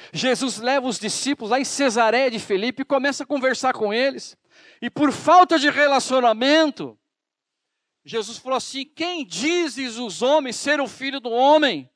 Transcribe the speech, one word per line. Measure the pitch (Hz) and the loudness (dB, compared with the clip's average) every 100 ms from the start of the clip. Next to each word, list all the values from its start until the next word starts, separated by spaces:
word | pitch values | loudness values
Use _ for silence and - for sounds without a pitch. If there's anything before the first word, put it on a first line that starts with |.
| - | -6
Jesus | 147 247 214 254 214 | -4 0 0 -2 -4
leva | 240 277 254 | -2 0 -2
os | 202 | -4
discípulos | 208 - 254 294 220 | -6 -6 -4 -4 -2
lá | 254 | -2
em | |
Cesareia | 262 - 277 220 220 233 269 | -2 -2 0 2 2 2 0
de | 226 | -2
Filipe | - 190 233 262 | -4 -2 -2 -4
e | 269 | -2
começa | 269 277 262 | -2 0 -4
a | 294 | -4
conversar | 285 262 262 262 | -2 -2 0 -2
com | - 214 | -2 -2
eles. | 220 269 262 - - _ _ - - | 0 -2 -4 -12 -20 _ _ -20 -12
E | 233 | -8
por | - 285 | 0 0
falta | - - 359 359 320 | 0 6 6 8 4
de | 285 | 2
relacionamento, | 269 285 269 - 262 240 220 262 311 311 - 143 107 _ _ _ _ _ _ _ _ _ _ | 2 2 2 0 2 2 2 4 4 2 -2 -12 -16 _ _ _ _ _ _ _ _ _ _
Jesus | 143 220 208 233 | -10 -6 -6 -8
falou | 254 254 | -4 -4
assim, | - 269 | -4 -10
"Quem | 269 - 339 349 208 | -10 -6 -6 -6 -8
dizes | 165 285 349 320 233 254 220 | -4 -2 0 -2 -6 -10 -8
os | 247 156 | -10 -2
homens | 247 302 254 - | 2 2 0 -6
ser | 277 294 | -2 -2
o | 262 | -2
filho | - 269 277 | -6 -8 -8
do | 233 | -4
homem?" | 233 277 302 285 160 131 | 2 6 6 4 -2 -8